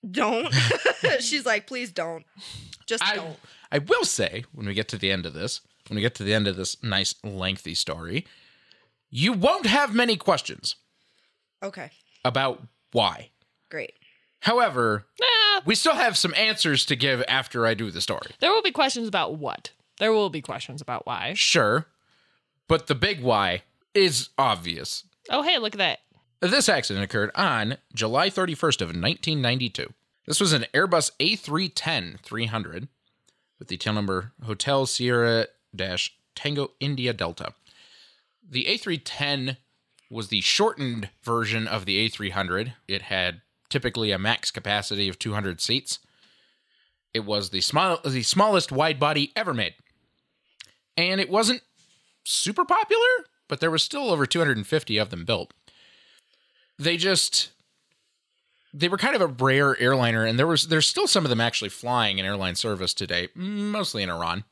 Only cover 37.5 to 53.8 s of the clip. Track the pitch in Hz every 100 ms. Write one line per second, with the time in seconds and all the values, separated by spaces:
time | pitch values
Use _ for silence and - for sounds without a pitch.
37.5 | - _ _ - - - _ _ _ 196
38.5 | 127 - 220 - 165 - - 143 143 131
39.5 | 131 _ _ _ _ _ 113 101 107 90
40.5 | - 214 - 135 117 98 _ - 117 107
41.5 | 110 110 107 110 98 110 - 101 92 95
42.5 | 92 117 117 - 95 90 95 90 85 _
43.5 | _ _ 143 123 113 107 95 101 120 -
44.5 | - 101 104 98 101 98 90 110 107 98
45.5 | 85 - 127 - - _ _ _ _ _
46.5 | _ _ _ _ _ _ 110 104 104 95
47.5 | 95 - 147 185 165 - 131 113 185 214
48.5 | 190 - 135 160 143 147 151 143 - 202
49.5 | 123 90 - _ _ _ _ _ _ _
50.5 | _ - _ _ - 175 190 196 196 220
51.5 | 247 _ _ _ _ _ _ - - -
52.5 | 214 359 359 415 453 480 494 - _ _
53.5 | 139 165 160